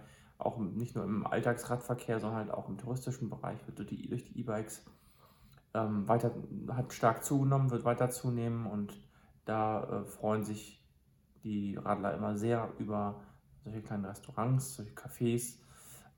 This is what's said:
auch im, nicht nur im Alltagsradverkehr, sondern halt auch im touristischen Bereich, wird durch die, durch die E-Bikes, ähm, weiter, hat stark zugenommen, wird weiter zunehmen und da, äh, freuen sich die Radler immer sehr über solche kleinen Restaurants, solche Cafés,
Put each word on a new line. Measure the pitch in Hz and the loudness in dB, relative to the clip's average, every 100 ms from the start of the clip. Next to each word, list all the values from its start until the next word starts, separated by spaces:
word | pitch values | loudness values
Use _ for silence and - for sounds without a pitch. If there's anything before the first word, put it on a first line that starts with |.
| - - - - | -14 -20 -20 -4
auch | - 113 | -2 0
im, | 98 104 | -2 -2
nicht | 123 117 | -4 -2
nur | 95 | 0
im | 104 - | 0 0
Alltagsradverkehr, | - 120 117 - 123 - 123 - 113 | 2 2 0 0 -4 -2 -4 0 -2
sondern | 107 113 | 0 -2
halt | 104 | -2
auch | - - | -4 -6
im | 101 | -8
touristischen | - 131 - - 110 | -4 -4 -4 -4 -4
Bereich, | - 90 95 - | -4 -6 -6 -10
wird | - | -10
durch | 101 | -6
die, | 107 - | -6 -4
durch | 120 | -4
die | - - | -4 -8
E-Bikes, | 117 107 110 - - - - _ - - - - _ | -2 -2 -4 -10 -16 -20 -20 _ -20 -20 -20 -20 _
ähm, | 110 110 107 101 | -2 0 0 4
weiter, | 117 120 - - 101 - | 6 6 0 -6 -6 -4
hat | 123 - | -2 -2
stark | - 120 113 - | 4 4 4 2
zugenommen, | 143 135 139 135 | 4 6 6 6
wird | 120 | 4
weiter | 120 117 123 | 2 4 2
zunehmen | - 127 120 117 117 110 | 2 0 0 0 0 -2
und | 104 101 - - - - - | -2 -4 -6 -18 -20 -20 -12
da, | - 110 110 107 | -2 2 4 2
äh, | - 104 98 | 0 -2 -4
freuen | - 107 107 | -2 2 2
sich | 101 104 - - _ _ _ _ _ - | 2 -4 -8 -20 _ _ _ _ _ -12
die | 110 104 101 98 | -4 -2 -2 -4
Radler | - 101 98 | 0 2 2
immer | 80 107 104 | 0 0 2
sehr | 113 120 110 - | 2 2 2 -4
über | 101 104 101 101 - - _ - | -2 0 0 -2 -12 -20 _ -16
solche | - 110 | -10 -8
kleinen | 104 107 98 | -4 -4 -4
Restaurants, | 107 - 123 117 131 131 - | -6 -10 0 4 4 2 -8
solche | 107 | -10
Cafés, | - - - 120 120 - - - - - - - | -12 -14 0 2 2 0 -8 -20 -20 -20 -20 -20